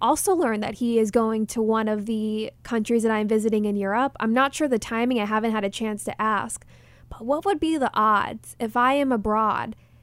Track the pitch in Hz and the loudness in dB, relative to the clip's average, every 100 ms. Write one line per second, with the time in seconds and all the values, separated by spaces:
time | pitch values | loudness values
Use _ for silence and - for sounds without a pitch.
0 | 233 302 - 349 233 214 208 214 240 226 | 0 2 2 2 2 0 -4 -2 0 2
1 | 220 233 220 220 220 233 220 220 220 214 | 4 2 2 0 -2 0 0 2 0 -2
2 | 208 220 214 214 214 - - 233 214 233 | -2 -4 -2 -4 -6 -12 -4 -2 0 2
3 | 226 214 214 220 220 214 208 202 196 214 | 2 2 2 2 2 0 0 -2 0 0
4 | 269 - 220 240 269 - 302 226 - 226 | -2 -2 0 2 2 0 0 0 -2 -2
5 | 247 247 208 220 226 220 196 - 220 208 | 0 0 0 0 0 0 -2 -4 -6 -6
6 | - - 220 202 226 - - - - - | -8 -4 -2 -2 -4 -10 -14 -20 -20 -20
7 | - - 226 294 392 311 320 320 254 - | -20 -8 -2 0 0 0 0 0 0 2
8 | 214 208 - 220 - - 226 240 247 285 | 4 4 0 -6 -14 -8 -4 2 2 4
9 | 269 240 214 214 220 - 120 220 - - | 2 0 0 0 0 -2 -4 -10 -20 -20